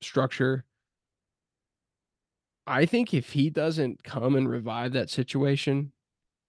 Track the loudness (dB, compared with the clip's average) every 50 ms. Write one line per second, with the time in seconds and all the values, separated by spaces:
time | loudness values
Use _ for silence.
0 | -14 -4 0 0 0 0 0 0 0 0 0 -2 -6 _ _ _ _ _ _ _
1 | _ _ _ _ _ _ _ _ _ _ _ _ _ _ _ _ _ _ _ _
2 | _ _ _ _ _ _ _ _ _ _ _ _ _ -2 2 2 4 4 4 2
3 | 2 2 0 -2 -2 0 0 2 2 2 2 0 0 0 0 0 -2 -2 -4 -6
4 | -12 -10 -6 -2 0 2 2 2 2 0 -2 -4 -4 -6 -6 -4 -4 -2 -2 -2
5 | -2 -2 -2 -4 -4 -2 -2 0 2 2 2 0 0 0 0 0 -2 -4 -8 _
6 | _ _ _ _ _ _ _ _ _